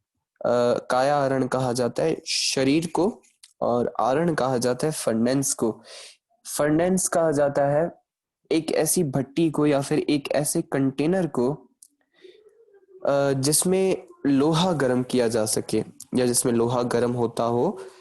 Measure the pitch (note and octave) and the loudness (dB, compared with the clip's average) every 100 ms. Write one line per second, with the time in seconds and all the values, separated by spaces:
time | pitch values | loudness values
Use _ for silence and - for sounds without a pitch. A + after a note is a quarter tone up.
0 | _ _ _ _ A#2 A#2+ A#2+ - - B2+ | _ _ _ _ -2 2 2 0 0 0
1 | C3+ D3 C3+ C3+ B2+ C3 C3 B2 A#2+ C3 | 2 2 0 0 0 -2 -2 -2 -2 0
2 | D#3+ - - - - - C3+ D3+ E3+ - | -2 -2 -4 -4 -2 0 2 2 0 0
3 | F#3 - _ _ - - - A#2+ A#2 - | -2 -2 _ _ -20 -6 -2 0 0 0
4 | A2+ C#3 F3 D3+ B2 B2+ B2 B2 D#3 D#3 | 0 2 0 0 0 0 -2 -2 -2 -4
5 | - A2+ A#2+ C#3 C3+ - A#2 - - - | -2 0 0 0 -2 -2 -2 -4 -12 -20
6 | - - _ _ - - D3 D#3 F3+ F#3 | -20 -20 _ _ -12 -2 2 2 2 2
7 | - F3 E3 D3 C#3+ C#3 C#3 D3 E3+ - | 0 0 2 2 2 2 2 2 0 -6
8 | _ _ _ _ - D#3+ D#3+ - D#3 - | _ _ _ _ -2 -2 0 -2 0 0
9 | D#3 C#3 B2 - E3 C#3+ D3+ C#3 C#3 D3+ | 0 0 -4 0 0 2 2 2 0 -2
10 | - D3 - - D3 E3+ - C#3 C3+ C3+ | 0 -2 0 -2 -2 -2 -2 0 0 0
11 | D3 F#3+ D#3+ - B2 D3+ - _ - _ | 0 0 0 0 0 -2 -10 _ -20 _
12 | _ _ F#4+ - - _ _ - _ - | _ _ -20 -20 -20 _ _ -20 _ -10
13 | - C#3 C#3 C3+ C3+ D#3 F3+ F#3 F#3+ F3 | -4 0 0 0 0 0 2 2 0 -2
14 | - - C#3+ C#3 D3+ D#3+ F#3 D#3 C3 B2+ | -6 -6 0 2 2 2 0 0 0 0
15 | B2 B2 A#2 A2+ G#2+ - - A2 - - | 0 0 0 0 -2 -2 -2 -4 -4 -12
16 | - A#2 B2 A#2+ B2+ A#2 A#2 B2 B2 A#2+ | -6 0 0 0 0 0 0 0 -2 0
17 | A#2+ B2 A#2 A#2 A#2 A#2+ D#3+ - - - | -2 -2 -4 -2 -2 0 0 -4 -14 -20